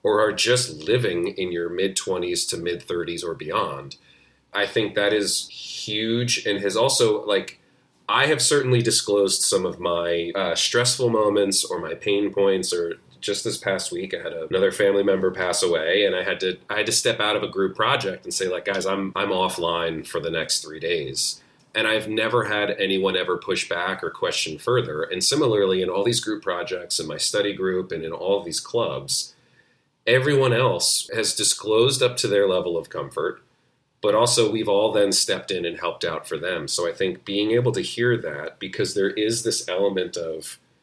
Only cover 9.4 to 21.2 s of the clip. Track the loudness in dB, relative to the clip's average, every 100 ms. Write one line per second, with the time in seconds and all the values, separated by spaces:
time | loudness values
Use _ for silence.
9.4 | 2 2 0 -2 -2 0 0 0 -2 -2
10.4 | -2 0 2 2 2 2 2 4 4 4
11.4 | 4 2 -2 -4 -6 -6 0 0 0 2
12.4 | 2 2 0 -2 -2 -6 _ -10 -6 -4
13.4 | -4 -4 -2 -2 -4 -8 -6 -6 -8 -8
14.4 | -2 2 2 4 4 4 4 2 2 0
15.4 | -2 0 2 2 2 2 2 2 -2 -2
16.4 | -2 -4 -6 -2 0 2 2 0 0 0
17.4 | -2 0 -2 2 2 2 -2 -6 -6 -4
18.4 | -2 -2 -2 -2 0 -2 -2 -2 0 0
19.4 | 0 0 0 0 -2 -4 -6 -4 -2 -4
20.4 | -2 -2 -4 -8 -2 -2 -2 -4